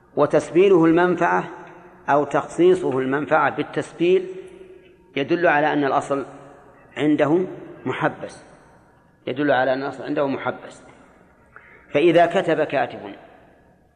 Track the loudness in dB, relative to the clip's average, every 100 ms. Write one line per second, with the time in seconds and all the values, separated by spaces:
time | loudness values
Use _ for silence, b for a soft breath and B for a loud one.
0 | _ -2 2 2 2 4 6 6 6 4
1 | 2 2 0 -2 -4 -12 -20 -20 -20 -12
2 | 0 0 2 -2 -4 2 4 4 0 -2
3 | -2 -4 0 0 0 -2 -6 -6 -8 -2
4 | 2 2 0 -12 -16 -20 -20 -20 -20 _
5 | _ -6 -2 0 2 2 0 0 0 0
6 | -2 -6 -6 -14 -20 -20 -20 -20 -16 -4
7 | 0 2 2 2 -2 -8 -18 -12 -8 -4
8 | -4 -4 -14 -16 -20 -20 -20 _ _ _
9 | _ _ -10 -4 0 0 0 -2 -4 -10
10 | -6 -4 -4 -4 -6 -8 -12 -20 -20 -20
11 | -20 _ _ _ _ -20 -20 -20 -6 2
12 | 4 6 4 2 0 0 -2 -2 -4 -8
13 | -14 -16 -20 -20 -20 _ _ _ _